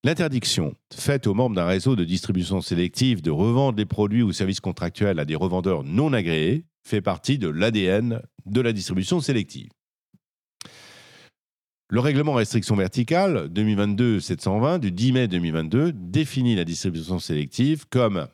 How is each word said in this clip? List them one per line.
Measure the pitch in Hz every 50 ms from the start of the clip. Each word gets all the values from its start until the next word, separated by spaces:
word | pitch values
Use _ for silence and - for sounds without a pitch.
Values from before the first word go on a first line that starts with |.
| -
L'interdiction | 139 165 156 180 156 135 123 98 - - - 85 71 - _ _ _ -
faite | - - - 143 135 -
aux | 110 98
membres | 104 127 123 107
d'un | 92 87
réseau | 87 95 95 87 131 131
de | 104 87
distribution | 82 90 90 - - 98 92 90 85 98 92
sélective | 82 - 92 85 90 87 - - 127 131 120 95 76
de | 80
revendre | 76 73 95 113 117 127 139 135 113 104
les | 107
produits | 90 - - 104 101 104 120
ou | 120 104 87
services | - 101 95 98 -
contractuels | - 95 85 - 90 87 - - 104 101 95 78
à | 73
des | 73 78
revendeurs | 76 87 92 87 92 87 98 92 76 69
non | 69 80 107 147 156 135
agréés | 113 90 85 82 80 78 82 135 156 170 _ _ _ _
fait | - - 107
partie | 92 104 92 82 - - 135 143
de | 104 82
l'A | 76 80 98 117
D | 113 107 95
N | 90 92 104 117 120 113 110 - - _ - -
de | 95 101 120
la | 127 117 113
distribution | 101 87 - 92 92 95 - 180 175 143
sélective. | - 139 113 98 - - - - - _ _ _ _ _ _ _ _ _ _ _ _ _ _ _ _ _ _ - - - - - - - - - - - - - - _ _ _ _ _ _ _ _ _ _ _ _
Le | - 117
règlement | 123 151 147 135 147 151 143
restriction | 120 110 - - 135 - - 120
verticale | 101 95 92 - - 120 - 160 175 196 196 165 107 78 73
deux | 85 98 107
mille | 107 107 98
vingt-deux | 104 104 104 98 123 120 110 98
sept | - - 92 78 -
cent | 95 95 107
vingt | 120 147 175 180
du | 127 98 90
dix | 90 113 127 127
mai | 131 127 104
deux | 90 90
mille | 85 82 78
vingt-deux | 82 80 80 85 123 151 175 156
définit | 107 90 87 92 143 160 143 - 131 127 120 113
la | 95 87
distribution | 82 85 - - 95 85 82 80 80 92 87
sélective | - - 82 73 73 71 - - 120 143 156 151 - _
comme | - 127 123 110 98 90 73 65